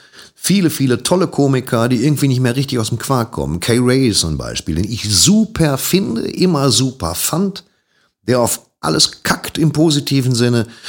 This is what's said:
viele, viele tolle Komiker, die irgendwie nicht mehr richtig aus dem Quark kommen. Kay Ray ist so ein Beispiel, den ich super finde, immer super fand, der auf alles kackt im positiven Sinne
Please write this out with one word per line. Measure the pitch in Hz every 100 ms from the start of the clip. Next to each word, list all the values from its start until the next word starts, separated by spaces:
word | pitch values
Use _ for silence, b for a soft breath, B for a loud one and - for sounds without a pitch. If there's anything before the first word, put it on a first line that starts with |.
| B B B
viele, | B - 196 165
viele | - 135 117
tolle | - 180 196
Komiker, | - 143 135 - 120 120
die | 127
irgendwie | 139 139 139
nicht | 123
mehr | 127 123
richtig | 135 123
aus | 110
dem | 110
Quark | - 131 110
kommen. | - 71 85
Kay | - 117
Ray | 123 131 131
ist | 98
so | 82
ein | 73
Beispiel, | 60 55 - 78
den | 104
ich | 113 104
super | 98 143 214 220 - 156 135
finde, | - 180 226 233 -
immer | - 180 151 139
super | 123 131 - 82
fand, | 85 - 156 196 190 - _ _ _ _ _
der | - 123
auf | 117 - _ _
alles | - 147 - -
kackt | - 165 - -
im | 156
positiven | 147 165 143 139 139 127
Sinne | 120 120 120 110 B